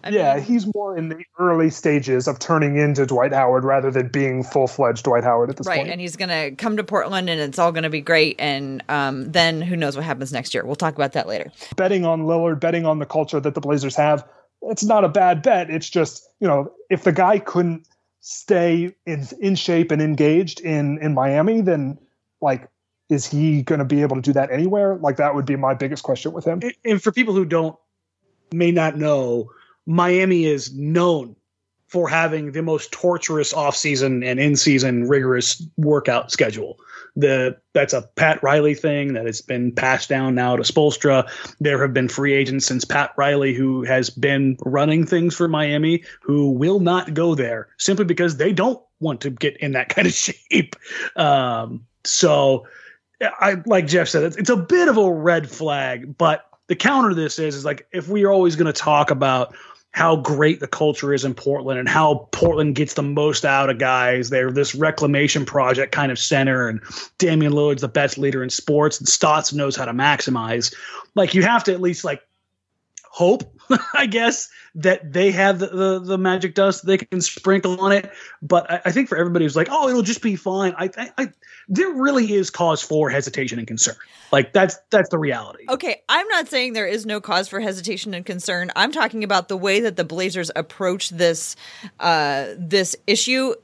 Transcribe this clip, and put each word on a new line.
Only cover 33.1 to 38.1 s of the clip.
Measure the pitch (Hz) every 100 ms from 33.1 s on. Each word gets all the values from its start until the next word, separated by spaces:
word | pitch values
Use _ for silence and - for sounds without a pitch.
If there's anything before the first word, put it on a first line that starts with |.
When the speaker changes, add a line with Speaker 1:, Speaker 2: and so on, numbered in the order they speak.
| 170 - 156 143
Speaker 3:
offseason | 156 147 - 156 139 135 127 127
and | 127
in-season | 147 139 - 135 131 123 120
rigorous | 139 131 127 123 - 160 -
workout | 147 147 135 120 -
schedule. | - 117 104 80 - - - - -
The, | 143 135 127 127 _
that's | 151 143
a | 131 110